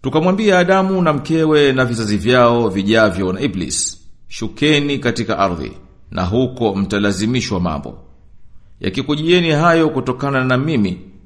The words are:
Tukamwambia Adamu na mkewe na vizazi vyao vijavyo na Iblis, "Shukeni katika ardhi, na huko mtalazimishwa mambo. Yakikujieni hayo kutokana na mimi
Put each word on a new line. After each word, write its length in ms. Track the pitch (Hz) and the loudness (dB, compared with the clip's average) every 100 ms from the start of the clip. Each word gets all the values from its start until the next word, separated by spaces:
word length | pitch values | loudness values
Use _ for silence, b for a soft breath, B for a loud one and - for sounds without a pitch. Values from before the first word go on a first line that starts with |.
Tukamwambia 560 | 135 156 180 196 214 180 | 0 0 2 2 2 4
Adamu 440 | 175 190 190 190 | 4 2 2 0
na 100 | 165 | 0
mkewe 600 | 143 143 160 156 151 143 | 0 -2 0 2 4 4
na 120 | 131 | 2
vizazi 320 | 123 113 107 104 | 0 0 0 0
vyao 520 | 98 127 120 120 113 | 2 4 6 4 0
vijavyo 640 | 95 98 110 107 90 92 | 0 2 4 4 2 -4
na 80 | 95 | -2
Iblis, 600 | 135 92 80 - - - - - - | -4 -4 -4 -4 -6 -8 -20 -20 -16
"Shukeni 720 | - 107 - 147 147 143 139 | -10 -10 0 2 2 0 -2
katika 400 | 120 117 110 98 | -2 -2 -4 0
ardhi, 340 | 95 85 62 - - - - | 0 -2 -8 -12 -20 -20 -10
na 140 | - | -4
huko 500 | 90 113 127 127 113 | -2 0 -2 0 -2
mtalazimishwa 880 | 98 92 101 101 92 110 127 117 95 | 0 -2 0 0 0 -2 -2 -2 -2
mambo. 380 | 87 73 60 - - - - - - - - - | -2 -4 -10 -16 -20 -20 -20 -20 -20 -20 -20 -8
Yakikujieni 680 | 98 - 131 147 160 180 170 | -6 -4 -4 -2 2 2 2
hayo 380 | 147 170 165 156 | 2 2 4 2
kutokana 540 | 139 127 127 139 135 | 0 -4 -4 -2 0
na 140 | 127 127 | 0 0
mimi 420 | 151 139 98 87 - - | 0 0 0 -4 -14 -20